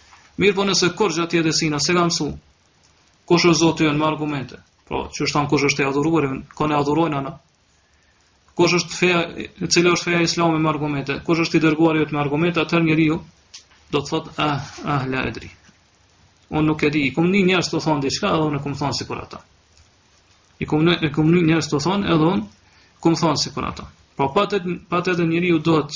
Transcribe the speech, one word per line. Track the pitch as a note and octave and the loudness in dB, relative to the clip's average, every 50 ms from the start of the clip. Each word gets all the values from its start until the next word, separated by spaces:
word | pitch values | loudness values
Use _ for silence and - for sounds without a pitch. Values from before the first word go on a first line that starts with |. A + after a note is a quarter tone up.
| _ - - - _ - - | _ -20 -20 -20 _ -16 -4
Mirë | - F3 G3+ F3+ | 2 2 2 2
po, | G3 G3 G3 | 2 0 0
nëse | F3+ - F#3 E3+ F3 | 2 2 2 0 2
kur | - A3 F#3 D3+ | 2 0 0 0
gjatë | E3+ E3+ E3+ F3 E3+ | -2 -2 0 0 0
jetës | D#3+ D#3+ D3+ - | 0 2 0 0
sina | E3 D#3 D3+ C#3+ | -2 -2 -2 -2
s'e | - - F3 | 0 0 2
ka | F3+ E3+ | 2 2
mësu, | E3+ E3+ - D#3 C3 E2+ - _ _ _ _ _ _ _ _ _ _ _ _ _ _ _ _ _ | 2 0 -2 -4 -6 -6 -10 _ _ _ _ _ _ _ _ _ _ _ _ _ _ _ _ _
kush | - F3 E3+ F3 F3 | 2 2 4 6 4
është | E3 D3 | 4 4
Zoti | E3 D#3+ D#3 - D#3+ D#3 | 4 2 2 2 0 0
ynë | C#3+ D3 | 2 2
me | D#3 | 0
argumente, | D#3 D3+ D3 D3+ D3+ D3 C3+ B2 - - - - _ _ _ _ - | 0 -2 -2 -4 -4 -4 -6 -8 -10 -14 -20 -20 _ _ _ _ -8
po, | C#3 C3 - - | -6 -6 -6 -8
që | - - D3 | -6 -4 -4
është | C3+ - | -2 0
thamë, | D3+ C#3+ C#3+ | -2 0 2
kush | D3+ C#3 C#3 C#3+ | 0 2 2 2
është | C#3 D3 | 0 0
i | C#3+ C#3 | 0 0
adhuruar, | C3+ D3 D3 E3 E3 D#3+ C#3+ C3+ C3 - - - - | 0 0 0 2 2 2 0 0 -4 -6 -10 -14 -6
ka | - D#3 D3+ | -4 -2 0
ne | D3+ | 0
adhurojnë | D3 C#3+ C#3+ D3 D#3+ E3+ D#3+ D3 C#3 | 0 0 0 2 2 2 0 0 -4
ana, | C3+ C3+ C#3 - _ _ _ _ _ _ _ _ _ _ _ _ _ _ _ _ _ _ _ _ _ _ - | -6 -8 -12 -16 _ _ _ _ _ _ _ _ _ _ _ _ _ _ _ _ _ _ _ _ _ _ 0
kush | - E3+ D#3+ F3 E3+ | 2 2 4 4 0
është | - - - - | -2 -4 -4 0
feja, | F3+ F3+ F3+ E3+ - - - | 0 2 2 0 -2 -2 -6
e | - - - - - F3 E3 | -12 -12 -12 -10 -8 -4 0
cila | - E3+ E3+ F3 E3+ | 2 2 4 4 2
është | D#3+ - F3 | 2 0 -2
feja | F3 E3+ E3+ | 0 0 0
islame | D#3 - F3 E3+ E3 D#3+ D#3 | 0 0 0 2 2 2 2
me | D#3 D#3 | 0 0
argumente, | D3+ D3 D3+ D3 C#3+ C#3 B2+ C#3 C3+ - - | 0 -2 -2 -4 -4 -4 -4 -4 -6 -4 0
kush | - E3 D#3+ E3 | 0 0 0 0
është | - - D#3+ | 2 2 2
i | D#3 | 4
dërguari | D#3+ D3+ D#3 E3 E3 D#3 D#3 D3+ | 4 4 4 4 4 4 2 0
yt | D3+ | 0
me | D3+ D3 | -2 -2
argumente, | D3 C#3+ C#3+ D3+ E3+ F3 E3+ E3 | -2 -2 0 0 0 0 0 -2
atëherë | D#3 - E3+ E3+ E3 | -2 0 0 0 2
njeriu | D#3 D#3 D#3+ D#3+ D3+ D#3+ F3 - - _ _ _ _ - - _ _ - _ _ - | 2 2 4 2 2 2 -2 -6 -12 _ _ _ _ -20 -20 _ _ -20 _ _ -4
do | D3 C#3+ | -4 -4
të | C3 - | -4 -2
thotë, | D#3+ D#3+ D#3 - - - | -6 -6 -6 -6 -4 -2
"Ah, | D3 D3+ C#3+ C#3+ C#3+ - - - D4+ | -2 0 0 -4 -6 -10 -14 -10 -6
ah, | - D3 C3+ C3 | -4 -2 -2 -2
la | C3 C3 C3 B2 B2 | -4 -4 -4 -4 -6
edri." | A2 - - - - _ _ - _ _ _ _ _ _ _ _ _ _ _ _ _ _ _ - | -6 -8 -14 -16 -20 _ _ -20 _ _ _ _ _ _ _ _ _ _ _ _ _ _ _ -6
Unë | D3+ D#3 D#3 | -2 0 0
nuk | D#3 D#3 D#3 | 0 0 2
e | D#3 D3 | 0 0
di, | D3 D#3 C#3+ | 2 2 0
i | B2+ B2+ | 0 0
kom | E3 E3+ | 2 2
një | F3+ F#3+ G3+ F#3 | 2 4 4 4
njerëz | F3+ F#3 F3 - - | 4 2 2 0 -2
të | E3 D3+ | -4 -2
thonë | - D#3+ D3+ C#3+ C#3 | 0 0 0 0 0
diçka, | C3 - - G#3 G3 | -2 -2 -2 -2 -2
edhe | F3 D#3+ D#3 D3+ | 0 0 0 0
unë | D3 C#3 | -2 -4
kom | C#3+ C#3+ C3+ C#3 | -4 -6 -6 -4
thonë | D3 C#3 A#2 | -4 -4 -4
sikur | - - - B2 - | -6 -6 -8 -8 -10
ata. | - - - - - _ _ _ _ _ _ _ _ _ _ _ _ _ _ _ _ _ _ _ _ _ _ - | -10 -14 -16 -20 -20 _ _ _ _ _ _ _ _ _ _ _ _ _ _ _ _ _ _ _ _ _ _ -10
I | C#3+ | -6
kom | - D#3 D3+ D#3+ | -2 0 2 2
një, | F3 F3 - D#3+ D3 | 2 2 0 -2 -2
i | |
kom | C#3 D#3 D#3 D#3+ | 0 0 2 4
një | E3+ F3+ E3+ D#3 | 4 4 4 2
njerëz | E3 D#3+ D3 - | 2 0 0 -2
të | D3+ C#3 | -2 -2
thonë, | C#3+ E3+ G3 G3+ G3+ - E3+ | 0 0 -2 0 0 2 2
edhe | D3+ D#3 E3 G3 | 2 4 2 2
unë | G#3 G#3+ - - _ _ _ _ _ _ _ _ _ | 0 -4 -6 -14 _ _ _ _ _ _ _ _ _
kom | - E3 E3 D#3+ | 0 0 2 2
thonë | E3+ D#3+ C#3+ C#3 | 2 0 0 0
sikur | - B2 - C3 - | -4 -6 -6 -8 -8
ata. | - - - - - - _ _ _ _ | -8 -8 -10 -14 -16 -18 _ _ _ _
Pra, | - C#3 - | -2 -2 0
patjet-, | - G3+ G3+ G3+ G3+ G3 F3 F3+ D#3 - - - | 2 0 0 0 -2 -4 -2 -4 -8 -8 -8 -4
patjetër | F3 F3 E3+ F#3 F3+ F3 E3+ E3 | -4 -2 0 0 0 0 0 0
njeriu | E3 E3+ F3+ F3+ E3+ D#3 | 0 0 2 2 0 2
duhet | D#3 E3 D#3+ D3+ C#3+ D3 - | 2 2 2 2 0 -2 -4